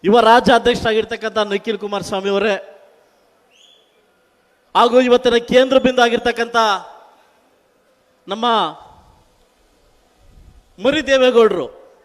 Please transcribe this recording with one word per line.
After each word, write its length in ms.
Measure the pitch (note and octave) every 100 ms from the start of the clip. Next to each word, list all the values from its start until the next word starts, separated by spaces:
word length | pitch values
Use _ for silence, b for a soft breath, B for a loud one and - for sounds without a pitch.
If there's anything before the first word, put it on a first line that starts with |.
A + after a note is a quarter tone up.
ಯುವ 160 | E3+ A#3
ರಾಜ್ಯಾಧ್ಯಕ್ಷರಾಗಿರ್ತಕ್ಕಂಥ 1160 | A3+ A#3 C#4+ A#3 A#3+ A#3+ A#3 A3 G#3+ A3+ G#3+ G#3
ನಿಖಿಲ್ 420 | G#3 G3+ A3+ G3+
ಕುಮಾರಸ್ವಾಮಿ 500 | G#3 G3+ F3 G3+ G3
ಅವರೇ, 260 | G3 G#3+ G3 - - _ _ _ _ _ _ _ _ _ _ _ _ _ _ _ _ _ _ _ F3+
ಹಾಗೂ 260 | A#3+ A#3+
ಇವತ್ತಿನ 360 | B3+ A#3+ B3 A#3
ಕೇಂದ್ರ 400 | A#3 B3 C4 C4
ಬಿಂದು 240 | A#3+ B3+
ಆಗಿರ್ತಕ್ಕಂಥ 540 | A#3+ A3+ A#3+ A3+ A#3 A#3 A3 F#3+ E3 - - _ _ _ _ _ _ _ _ _ _ _ -
ನಮ್ಮ 180 | G3+ A#3+ A3+ E3 D#3 - - _ _ _ _ _ _ _ _ _ _ _ _ _ - - - _ _
ಮರಿ 240 | G#3 D4 C4+
ದೇವೇಗೌಡರು. 920 | C4+ B3+ A3+ A3+ F3+ B2 - - _